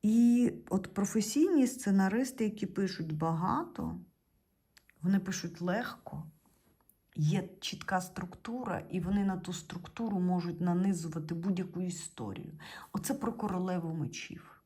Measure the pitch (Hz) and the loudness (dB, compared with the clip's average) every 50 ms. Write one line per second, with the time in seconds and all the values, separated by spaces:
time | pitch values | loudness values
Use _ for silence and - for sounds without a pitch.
0 | - 214 220 233 240 240 240 240 247 - - - - - - 190 190 - - - | 4 6 6 8 8 8 8 8 6 4 2 -2 -6 -2 -2 -2 -2 -2 -2 0
1 | 196 196 - 226 208 220 - 285 320 392 359 294 254 240 - - - 202 196 196 | 0 2 2 0 0 2 4 4 4 6 6 4 4 4 2 -2 0 4 4 6
2 | 190 196 196 233 269 254 - - 226 214 214 - - 180 - - 196 185 - - | 6 4 4 2 0 0 -2 -2 -2 -2 0 -2 -6 -4 -2 -2 -2 -2 -2 -4
3 | 170 160 156 151 160 160 165 165 175 190 233 294 349 349 - - - 160 165 180 | -4 -4 -2 -2 0 0 0 0 2 2 0 0 -2 -4 -6 -8 -6 -6 -6 -8
4 | 175 - _ _ _ _ _ _ _ _ _ _ _ _ _ - _ _ _ _ | -12 -16 _ _ _ _ _ _ _ _ _ _ _ _ _ -20 _ _ _ _
5 | - 180 196 196 - 196 190 - - 170 - - 170 180 180 220 247 - - - | 2 4 4 4 2 0 -6 -6 -6 -8 -8 -4 -2 0 0 0 -2 -4 -8 -12
6 | - - - 147 165 - - _ _ _ _ _ _ _ _ _ _ _ _ _ | -14 -12 -12 -10 -12 -12 -16 _ _ _ _ _ _ _ _ _ _ _ _ _
7 | _ _ _ - 151 151 175 196 - - - - - - - 196 - - 190 185 | _ _ _ 0 2 2 2 2 0 -4 -12 -10 -10 -10 -8 -8 -4 -2 0 0
8 | 180 180 - - 185 180 - - _ - 233 254 247 - 175 - - - - 185 | -2 -2 -6 -8 -8 -8 -8 -12 _ -8 -8 -6 -4 -4 -4 -6 -6 -4 -4 -4
9 | 165 180 196 202 202 196 190 180 180 - 180 - - - - 180 - - - - | 0 2 2 2 2 2 0 -2 -4 -6 -8 -8 -8 -10 -10 -10 -10 -12 -8 -6
10 | 233 220 202 185 180 180 180 180 170 175 165 160 175 180 175 175 190 196 190 170 | -4 -2 0 2 2 2 2 2 0 -2 -2 0 0 2 2 4 4 2 2 0
11 | 160 165 151 165 156 - 175 165 170 202 190 180 185 - - 175 185 180 165 - | -2 -4 -4 -6 -4 -4 -4 -2 0 0 0 0 -2 -4 -4 -4 -4 -4 -4 -6
12 | - - - - 117 101 95 - - - - 156 - - - - - - - 202 | -10 -12 -10 -8 -8 -6 -6 -8 -10 -12 -12 -14 -16 -16 -16 -16 -18 -6 -6 -4
13 | - - 269 - - 233 226 - 214 202 190 185 180 185 180 175 170 160 160 165 | -2 -2 -2 0 0 -2 -2 -2 -4 -2 0 0 0 0 0 -2 -2 -2 -4 -4
14 | 151 - - - - - - - - - - - _ | -4 -4 -6 -8 -12 -12 -12 -14 -16 -20 -20 -20 _